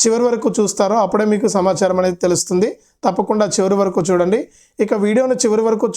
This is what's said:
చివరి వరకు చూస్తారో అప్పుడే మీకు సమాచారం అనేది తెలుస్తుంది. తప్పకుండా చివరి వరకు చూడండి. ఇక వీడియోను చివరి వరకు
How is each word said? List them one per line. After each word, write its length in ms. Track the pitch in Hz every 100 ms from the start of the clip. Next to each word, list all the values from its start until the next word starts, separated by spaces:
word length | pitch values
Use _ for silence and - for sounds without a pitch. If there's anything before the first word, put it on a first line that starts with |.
| 226
చివరి 160 | 226
వరకు 300 | 240 226 233 -
చూస్తారో 360 | 202 - 196 226
అప్పుడే 280 | 185 214
మీకు 240 | 214 208 208
సమాచారం 500 | 190 190 180 185 185
అనేది 180 | 185 180
తెలుస్తుంది. 520 | 180 170 - 180 233 - _ _
తప్పకుండా 420 | 185 180 196 214 202
చివరి 280 | 202 190
వరకు 280 | 202 190 190 170
చూడండి. 380 | 180 175 226 - _ _ -
ఇక 140 | 202
వీడియోను 400 | 220 208 226 262
చివరి 280 | 254 226 214
వరకు 300 | 220 220 233